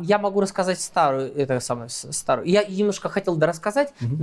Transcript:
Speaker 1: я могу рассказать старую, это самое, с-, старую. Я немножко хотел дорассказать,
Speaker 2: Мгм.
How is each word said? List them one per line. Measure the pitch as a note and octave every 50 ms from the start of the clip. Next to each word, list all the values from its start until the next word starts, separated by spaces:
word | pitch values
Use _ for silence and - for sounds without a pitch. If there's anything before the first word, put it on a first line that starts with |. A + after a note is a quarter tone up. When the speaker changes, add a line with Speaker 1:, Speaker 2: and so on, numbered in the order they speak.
Speaker 1:
я | E3+ E3 G3+
могу | G#3 G#3 G3+ G3 G3+
рассказать | F#3+ F#3+ - - F3+ F#3 F3+ F3+
старую, | - - - F#3 D#3+ C#3+ C3+ C3+ C3+ B2 -
это | D3 C#3 B2+ B2+ B2
самое, | - - B2 A#2+ A#2 A#2+
с-, | - - - C3+ D3+
старую. | - - - C3+ A#2+ - F3
Я | F#3 G#3 G#3
немножко | G3+ F#3+ F#3+ G#3 G3+ G3 - - E3+
хотел | - G3+ F#3+ F#3+ E3+
дорассказать, | D#3 D#3 D#3+ E3 E3 - G#3 G#3 C#4 C#4+ C#4+ - -
Speaker 2:
Мгм. | B2+ A#2 C#3 D#3